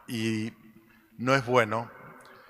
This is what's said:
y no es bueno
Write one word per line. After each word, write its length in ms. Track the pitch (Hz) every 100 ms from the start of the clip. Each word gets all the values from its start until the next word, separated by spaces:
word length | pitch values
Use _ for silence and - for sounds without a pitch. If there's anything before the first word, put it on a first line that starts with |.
| -
y 440 | 117 113 110 113 - - - - - _ -
no 160 | 123
es 100 | 135 117
bueno 440 | 127 107 110 120 - - - - -